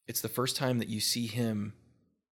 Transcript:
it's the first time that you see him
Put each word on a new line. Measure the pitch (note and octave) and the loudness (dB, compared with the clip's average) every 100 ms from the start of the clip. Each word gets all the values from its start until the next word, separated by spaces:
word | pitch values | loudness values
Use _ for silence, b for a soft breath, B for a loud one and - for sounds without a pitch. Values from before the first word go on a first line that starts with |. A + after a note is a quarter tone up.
| - | -8
it's | A#2 | -4
the | A2 | -2
first | - C3 - | 0 0 2
time | C3+ B2 | 2 2
that | G#2 | 0
you | G#2+ | 0
see | - B2 A#2+ | 0 0 0
him | A2+ A#2 G#2+ G#2 - - _ _ _ _ | 0 0 0 -2 -8 -20 _ _ _ _